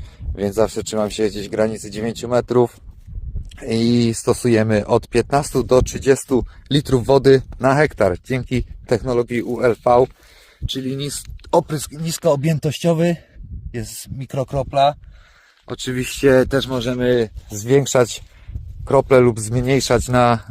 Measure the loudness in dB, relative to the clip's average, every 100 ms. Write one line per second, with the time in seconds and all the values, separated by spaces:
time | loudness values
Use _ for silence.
0 | -16 -14 -10 -4 -2 0 0 0 -6 -4
1 | -4 -2 -4 -4 -6 -2 -2 -2 -10 -8
2 | -8 -6 -2 -2 2 4 2 0 -20 -20
3 | -16 -12 -10 -10 -10 -12 -4 0 2 2
4 | 0 -2 -2 0 2 2 2 0 2 0
5 | 0 -2 0 0 -2 -2 2 2 2 -2
6 | 2 0 2 -2 -2 -10 -2 -2 0 0
7 | 4 4 6 4 2 -2 2 2 2 2
8 | 0 0 -4 -6 -2 -4 -4 -8 -2 -2
9 | 0 -2 0 -2 -4 0 0 2 4 4
10 | 4 -2 _ -20 _ -12 -10 -8 -6 -6
11 | -6 -10 -14 -18 -2 0 0 -4 -8 -8
12 | -6 -2 0 2 2 0 -2 -2 0 2
13 | 2 -2 -8 -20 -16 -14 -12 -10 -10 -12
14 | -14 -12 -8 -6 -4 -4 -4 0 0 0
15 | -10 -20 -20 _ _ _ -14 -10 -6 -6
16 | -6 0 4 4 4 0 -2 -4 -4 -2
17 | 0 2 0 -6 -14 -10 2 2 4 2
18 | 2 -2 -16 -20 -16 -14 -14 -12 0 2
19 | 6 6 6 2 -2 -2 0 0 2 0
20 | 2 2 4 2 -2